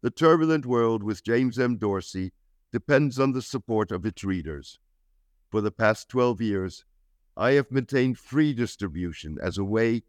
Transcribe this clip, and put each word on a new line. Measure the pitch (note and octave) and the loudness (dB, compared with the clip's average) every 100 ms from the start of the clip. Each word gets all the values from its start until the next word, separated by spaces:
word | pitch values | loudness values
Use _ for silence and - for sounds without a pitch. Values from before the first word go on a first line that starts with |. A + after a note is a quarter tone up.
The | A#2+ | -4
Turbulent | - D#3+ E3 D#3+ D#3+ B2+ | 2 6 6 4 0 0
World | A#2+ A#2 A2+ | 2 2 0
with | G2+ G2+ | -2 -6
James | - A#2 C3 A2+ | 0 0 0 0
M. | B2 A#2 | -2 0
Dorsey | G#2 G2 F#2 F#2 F#2 _ _ _ _ - | 0 -2 -4 -8 -8 _ _ _ _ -8
depends | - C#3+ D3 B2+ | 2 2 2 2
on | C3+ | 0
the | C3 | 0
support | A#2+ C3 - A2 G#2+ | -4 -8 -2 -2 0
of | G#2+ | -2
its | G2+ F#2 | -6 -6
readers. | G2 F#2 D#2+ D2 C#2 - _ _ _ _ _ _ _ | -4 -4 -4 -10 -14 -20 _ _ _ _ _ _ _
For | G#2+ | -2
the | G#2 | -2
past | - A2 A2 - | 2 2 2 -2
twelve | B2+ B2 A2 | 0 0 0
years, | A2+ G2+ F#2 - _ _ _ _ _ | -2 -2 -4 -8 _ _ _ _ _
I | - A2+ | -2 2
have | C#3 C#3+ | 2 2
maintained | C3 A#2+ C#3 B2+ B2 | -2 0 0 0 -2
free | - C3+ D3+ | -4 0 2
distribution | A#2+ A#2+ - G2+ D#2+ F2 D#2+ D#2 D#2 | 2 -4 -4 -6 -4 -6 -6 -10 -6
as | F2+ F#2 | -6 -4
a | |
way | G2 A2 A#2 A#2 | -2 2 2 0